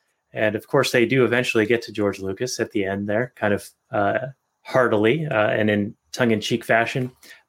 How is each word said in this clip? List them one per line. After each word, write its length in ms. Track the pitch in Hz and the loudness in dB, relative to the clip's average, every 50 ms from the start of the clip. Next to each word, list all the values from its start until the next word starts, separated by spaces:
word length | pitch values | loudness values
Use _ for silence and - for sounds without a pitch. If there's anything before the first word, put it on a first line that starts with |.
| _ _ _ _ _ _ - | _ _ _ _ _ _ -6
And 240 | - 113 110 104 104 | -2 -2 -2 -2 -4
of 100 | - - | -4 0
course, 240 | - 143 127 - | 0 2 2 2
they 140 | - 127 117 | 2 2 2
do 180 | 113 131 135 123 | 4 4 2 2
eventually 420 | 107 120 123 123 - - 113 107 | 2 2 0 0 0 0 0 2
get 160 | 107 120 117 - | 2 2 0 -2
to 100 | - 104 | -4 -6
George 260 | 107 104 101 98 - | -4 -2 -2 -2 -4
Lucas 400 | 95 95 95 - 123 123 - - | -6 -8 -6 -6 -6 -6 -4 -6
at 120 | 113 - | -6 -4
the 120 | - 107 98 | -4 -4 -2
end 240 | 95 98 98 101 104 | -2 -2 -4 -4 -2
there, 240 | 104 107 127 131 - - | -2 -2 -2 -4 -6 -4
kind 160 | 113 104 101 | -2 0 0
of, 160 | 95 - - - _ _ _ | -2 -4 -8 -20 _ _ _
uh, 280 | - 104 101 101 - 107 127 139 - _ _ _ _ _ _ | -4 -2 0 0 0 -2 -4 -6 -10 _ _ _ _ _ _
heartily, 640 | - - 131 123 110 113 104 107 110 135 165 156 | -2 0 2 2 4 2 4 4 2 2 2 -2
uh, 260 | 147 - 107 104 113 | -2 0 0 2 2
and 180 | 123 117 107 107 | 2 0 2 2
in 260 | 104 104 101 107 - - _ _ | 2 2 0 -2 -6 -12 _ _
tongue-in-cheek 540 | - - 127 117 110 104 - - 123 113 - | -4 0 0 2 2 0 0 -2 -4 -2 0
fashion. 440 | - 120 113 117 - - 135 127 127 - _ - - - - _ | 2 2 2 2 0 -2 -4 -6 -6 -8 _ -20 -20 -20 -20 _